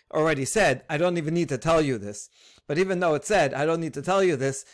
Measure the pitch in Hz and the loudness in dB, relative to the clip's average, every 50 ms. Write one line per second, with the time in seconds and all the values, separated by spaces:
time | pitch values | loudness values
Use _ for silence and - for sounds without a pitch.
0 | _ - - 156 156 160 151 135 131 - - 220 190 151 131 131 - - 156 147 | _ -6 -2 0 0 2 0 0 -2 -2 0 2 2 2 2 0 -4 -6 -2 0
1 | 175 180 175 170 147 156 165 175 165 - 139 113 - 160 165 160 156 139 127 104 | 0 0 0 -2 -2 -2 -2 -2 -2 -2 -4 -2 0 2 2 4 2 2 -2 -4
2 | 101 104 101 - - - _ _ _ - - _ _ - 147 170 190 190 185 175 | -6 -10 -12 -12 -16 -20 _ _ _ -20 -20 _ _ -4 0 0 0 0 0 0
3 | 180 170 151 139 - - 214 185 151 135 - 135 147 160 165 170 165 156 - 147 | 2 2 2 0 0 2 2 2 2 2 0 0 0 0 0 -2 -4 -6 -8 -6
4 | 131 175 190 196 196 180 151 123 131 135 131 - - - | -2 0 2 2 2 2 2 0 -2 -2 -4 -6 -10 -16